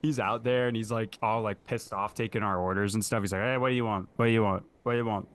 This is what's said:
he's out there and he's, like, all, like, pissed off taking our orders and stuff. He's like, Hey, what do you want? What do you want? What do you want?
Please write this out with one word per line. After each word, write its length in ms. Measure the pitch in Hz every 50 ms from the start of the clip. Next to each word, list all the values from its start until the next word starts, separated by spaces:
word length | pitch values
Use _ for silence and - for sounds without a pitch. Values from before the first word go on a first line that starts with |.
he's 160 | - 156 147 123
out 260 | 104 98 110 117 117
there 240 | 123 127 127 123 123
and 80 | 117
he's, 140 | 113 113 104
like, 280 | 117 117 110 101 - -
all, 200 | - 110 110 117
like, 220 | 110 107 98 - _
pissed 260 | - 127 113 - -
off 220 | - 95 101 104 -
taking 280 | - 117 104 - 113
our 160 | 104 101 98 90
orders 360 | 90 92 92 98 104 101 98
and 100 | 110 101
stuff. 180 | - - 113
He's 100 | 98 98
like, 100 | 95 92
Hey, 140 | 104 123 131
what 120 | 131 127 131
do 40 | 127
you 100 | 123 120
want? 240 | 110 107 95 92 - -
What 100 | - 117
do 60 | 117
you 100 | 113 113
want? 220 | 107 101 95 98 - - _ _
What 100 | _ 123
do 60 | 120 120
you 60 | 117
want? 240 | 113 107 98 92 -